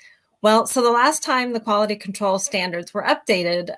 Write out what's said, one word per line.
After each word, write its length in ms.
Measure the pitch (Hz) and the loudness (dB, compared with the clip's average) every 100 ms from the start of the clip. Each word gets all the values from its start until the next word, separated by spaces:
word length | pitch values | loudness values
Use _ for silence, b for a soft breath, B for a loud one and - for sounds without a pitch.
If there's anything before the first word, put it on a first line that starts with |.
| B B B B | B B B B
Well, 240 | 214 220 - | 2 4 2
so 160 | 262 | 2
the 80 | 240 | 2
last 320 | 240 262 302 | 4 2 0
time 300 | - 254 247 | -2 -2 -2
the 60 | 233 | -4
quality 380 | 233 208 214 208 | -2 0 0 -4
control 420 | 196 196 202 190 | -8 -4 -2 0
standards 560 | - 196 180 170 170 | -2 -4 -4 -6 -6
were 80 | 208 | -2
updated, 720 | 165 196 - 185 175 175 175 | 0 0 2 0 2 -2 -4